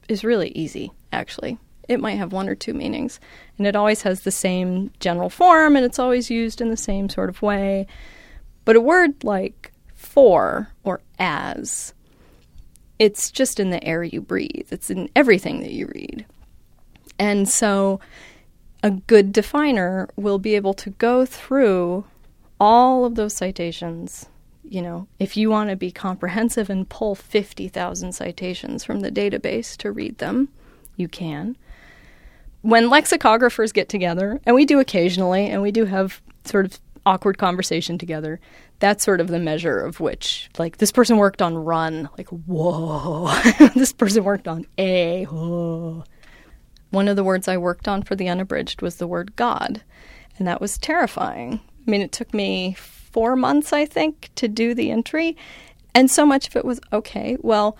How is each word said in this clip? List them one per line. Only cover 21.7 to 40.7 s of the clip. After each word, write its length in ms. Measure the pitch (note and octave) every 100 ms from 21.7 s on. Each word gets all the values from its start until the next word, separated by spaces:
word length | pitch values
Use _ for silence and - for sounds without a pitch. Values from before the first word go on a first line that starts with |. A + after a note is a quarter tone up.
| F#3 F3 F#3 - _ - _ _ _
all 440 | G#3 A#3 B3+ B3+
of 120 | B3 A3+
those 180 | G#3
citations, 920 | - F#3 F#3+ E3+ E3 E3+ E3 F3+ - - _ _ _
you 180 | - F#3
know, 280 | F3 E3+ F#3+ _
if 180 | G3+ -
you 140 | A3
want 200 | G#3+ G#3+
to 60 | F#3+
be 140 | F#3
comprehensive 800 | - F#3+ F#3 F3+ G3 A3+ - G3+
and 180 | F#3+ F#3+
pull 260 | - A3
fifty 540 | G3 - G#3+ G3+ - F#3+
thousand 440 | F#3+ F3+ F3+ F3+
citations 720 | F#3 F3 F3 F#3 F#3 - A3
from 160 | - G3+
the 100 | G3
database 640 | - G3+ G3+ - A3 A#3 -
to 140 | G#3
read 260 | A3 - -
them, 300 | D#3 A#3+ C#4 - - - - -
you 120 | E3+
can. 480 | - E3+ D3 G3 B3+ - - - - - - - - - -
When 220 | A3+ A3+
lexicographers 920 | A#3 D4 D4+ E4 B3 A3+ B3 - A3
get 140 | - F3+
together, 520 | G3+ F3 E3+ G3 - -
and 80 |
we 100 | B3
do 160 | C#4+ C#4+
occasionally, 680 | C4 F#3+ F3 F3+ F3+ F#3 G3+
and 120 | G3+
we 100 | G3+
do 140 | G#3+
have 380 | G#3+ F#3+ F#3+ - - -
sort 200 | - G3+
of 160 | F#3+ - - -
awkward 320 | - F#3+ G3+ G3
conversation 600 | F#3 F3+ F#3 D#3+ D#3 E3+
together, 420 | F3 D#3 D#3 E3 - - - _
that's 260 | G3+ G3+
sort 160 | - F#3
of 80 | F3
the 100 | E3+
measure 400 | E3 D#3 E3+ G#2
of 220 | - -
which, 480 | D#3+ - - - - -
like, 220 | E3